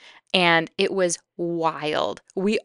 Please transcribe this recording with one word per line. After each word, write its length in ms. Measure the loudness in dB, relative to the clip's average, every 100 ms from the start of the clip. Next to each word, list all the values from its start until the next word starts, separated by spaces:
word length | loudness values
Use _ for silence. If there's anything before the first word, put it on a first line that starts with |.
| -20 -20 _
And 360 | 0 4 2 0 -2
it 140 | -2
was 260 | 0 -2 -2 _ -8
wild. 840 | -4 -2 -2 -2 -4 -2 -2 -4 _ -4
We 240 | 0 0